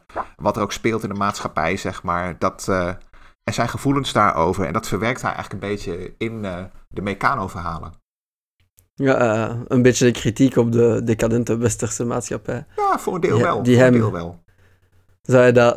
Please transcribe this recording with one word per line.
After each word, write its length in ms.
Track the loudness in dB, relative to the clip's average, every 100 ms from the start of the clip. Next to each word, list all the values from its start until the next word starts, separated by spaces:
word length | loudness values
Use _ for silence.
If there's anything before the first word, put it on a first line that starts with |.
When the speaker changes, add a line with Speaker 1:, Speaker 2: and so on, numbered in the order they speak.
| _ -12 -12 -6
Speaker 1:
wat 200 | -4 -2
er 60 |
ook 100 | -2
speelt 300 | -2 -2 -2
in 60 | -4
de 60 |
maatschappij, 640 | -4 -4 -4 -8 -4 -2 -2
zeg 260 | -6 -8
maar. 360 | -4 -4 -4 -4
Dat, 300 | -4 -4 -4
eh, 200 | -2 -2 -6 -14 -20 -20 _
en 100 | -6
zijn 140 | -4 -4
gevoelens 440 | -2 -2 0 0
daarover. 540 | 2 2 2 0 0 -2
En 60 |
dat 160 | -4 -4
verwerkt 340 | -4 -4 -4
hij 100 | -6
eigenlijk 300 | -6 -8 -10
een 80 | -8
beetje 440 | -6 -8 -10 -10 -8
in, 260 | -8 -6
eh, 200 | -8 -8 -12 -16 -16
de 140 | -8
Meccano-verhalen. 880 | -6 -2 -2 -2 -4 -8 -8 -10 -12 -18 _ _ _ _ _ _ _ _ _
Speaker 2:
Ja, 200 | -2 0 2 2 2 -2
eh, 80 | -4 -2
een 140 | 4
beetje 220 | 4 4
de 60 | 4 2
kritiek 360 | 0 2 2 4
op 160 | 2
de 300 | 4 4 2
decadente 520 | 0 0 2 0 0 0
westerse 480 | 0 -2 -4 -4
maatschappij. 640 | -4 -4 -6 -8 -8 -10 -8 -4
Speaker 1:
Ja, 220 | -2 -2
voor 160 | -4
een 60 | -2
deel 160 | 0 2
Speaker 2:
Ja, 60 |
Speaker 1:
wel. 200 | 2 0
Speaker 2:
die 120 | 4 6
Speaker 1:
Voor 80 | 6
een 60 |
Speaker 2:
hem 80 | 6
Speaker 1:
deel 100 | 2
wel. 300 | -2 -8 -12 _ _ _ _ _ _ _ _
Speaker 2:
Zou 200 | 2 6
hij 100 | 8
da-, 220 | 8 6